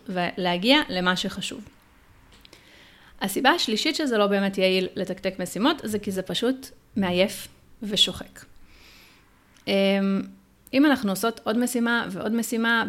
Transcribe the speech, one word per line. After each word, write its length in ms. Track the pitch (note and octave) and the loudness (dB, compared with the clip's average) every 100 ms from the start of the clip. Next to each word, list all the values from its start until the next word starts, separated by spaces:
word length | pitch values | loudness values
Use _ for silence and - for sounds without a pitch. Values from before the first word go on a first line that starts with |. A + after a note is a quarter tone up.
| - | -8
ולהגיע 720 | F3+ F3 - F3+ F3+ A3 D4+ - | -4 -4 -2 -2 0 4 2 2
למה 260 | F#3 F3+ F3+ | -2 0 0
שחשוב. 540 | F#3+ G3+ - - - - _ _ _ - - - - - - - - - - - | -2 -6 -10 -10 -16 -20 _ _ _ -20 -20 -20 -20 -20 -20 -20 -20 -20 -18 -6
הסיבה 280 | F#3+ - C4+ | -4 2 4
השלישית 460 | E4+ - G#3+ D#4 D#4 | 4 2 0 0 0
שזה 220 | C#4+ A3 | 0 2
לא 100 | G3+ | 2
באמת 300 | G3+ G3 G3 | 2 0 2
יעיל 300 | F#3 F#3 F3+ F#3+ | 2 2 -2 -4
לתקתק 400 | F#3 F3+ F#3+ F#3+ | -6 -4 -6 -6
משימות, 420 | F3+ F3+ C4 D4+ | -6 -2 0 0
זה 160 | A3 G#3 | -4 -6
כי 120 | G#3 | -4
זה 100 | F#3 | -6
פשוט 480 | F#3 F3+ A#3+ C4 - - _ A3 | -4 -2 -2 -2 -8 -20 _ -2
מעייף 520 | F#3 F3+ G3 - - - - - | 0 2 2 -2 -14 -20 -20 -12
ושוחק. 640 | G#3 G3 - - - - - - - - - - - - _ _ _ _ - | -4 0 0 -2 -12 -18 -20 -20 -20 -20 -20 -20 -20 -20 _ _ _ _ 0
אמ, 540 | G3 G3 G3 G3 F#3+ - - _ _ - C4 | 2 4 4 2 0 -2 -12 _ _ -2 4
אם 100 | D4 | 4
אנחנו 240 | C4 G3+ | 4 0
עושות 320 | F#3+ A3+ - | 0 -2 -2
עוד 140 | G#3+ A3+ | -2 0
משימה 500 | B3 A#3+ A#3 A#3 - | 0 0 0 0 -2
ועוד 220 | F#3+ G#3+ | -4 -2
משימה, 520 | A#3 A3 A3+ A#3 A#3 | -2 -2 -2 2 2